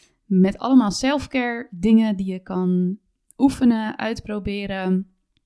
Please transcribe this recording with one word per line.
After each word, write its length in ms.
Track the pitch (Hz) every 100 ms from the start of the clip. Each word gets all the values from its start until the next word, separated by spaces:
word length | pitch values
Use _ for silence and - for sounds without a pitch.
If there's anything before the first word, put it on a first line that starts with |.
| _ _
met 340 | - 185 190 -
allemaal 320 | 240 262 208
selfcare 800 | 180 262 285 - 262 240 233 254
dingen 460 | 175 214 226 220 190
die 100 | 190
je 120 | 185
kan 600 | 185 185 180 180 180 202 _ _ _ -
oefenen, 600 | 262 - 240 226 220 -
uitproberen. 1120 | 220 220 - 208 196 202 202 190 185 185 - _ _ _